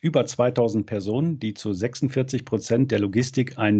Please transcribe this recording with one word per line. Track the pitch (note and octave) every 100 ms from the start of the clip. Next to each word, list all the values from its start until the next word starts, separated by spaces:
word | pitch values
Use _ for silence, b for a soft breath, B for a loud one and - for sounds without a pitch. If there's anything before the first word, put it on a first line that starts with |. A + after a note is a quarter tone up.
über | E3 A#2 A2+
zweitausend | - B2 B2+ A#2 G#2+ G2+
Personen, | G#2 G2 A#2 E3 D3
die | A2
zu | G#2+ G#2+
sechsundvierzig | F#2+ A#2 - C3 C3+ C3 B2
Prozent | - A2 - A#2+ C3
der | G#2+
Logistik | G2+ G#2+ B2+ - A#2+ -
einen | G#2+